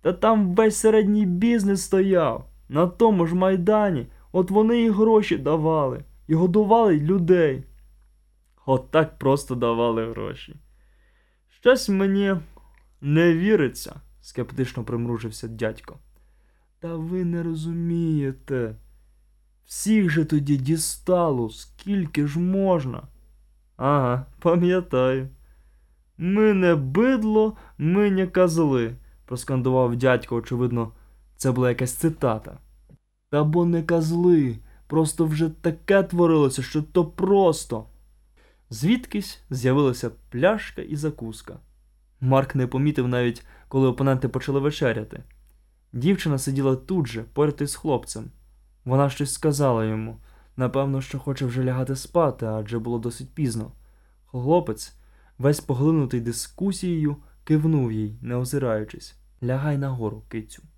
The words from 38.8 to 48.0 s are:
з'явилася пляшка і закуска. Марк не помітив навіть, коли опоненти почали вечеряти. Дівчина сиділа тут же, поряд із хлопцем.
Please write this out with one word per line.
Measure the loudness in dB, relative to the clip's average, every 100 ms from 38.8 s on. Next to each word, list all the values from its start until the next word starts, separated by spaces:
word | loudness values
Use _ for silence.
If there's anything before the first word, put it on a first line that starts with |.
| 0 0 -2 -10 -10 -16 -10
з'явилася | -4 0 2 2 0 -8 -10 -12
пляшка | 0 0 0 -6 -12
і | -10 -6
закуска. | -6 -8 -12 -14 -18 -20 _ _ _ _ _ _
Марк | 0 0 0
не | -2 -2
помітив | 0 0 0 -2
навіть, | 0 -2 -4 -14 -20 -6
коли | 0 0
опоненти | 2 0 0 -2
почали | -4 -2 -2
вечеряти. | -2 -2 -2 -2 -8 -14 -18 -20 _ _ _ _ _
Дівчина | -4 0 0 0 -2
сиділа | -2 -2 0 -2
тут | -2 -4 -4
же, | -6
поряд | -10 -2 -2 -2
із | -8
хлопцем. | -6 -4 -4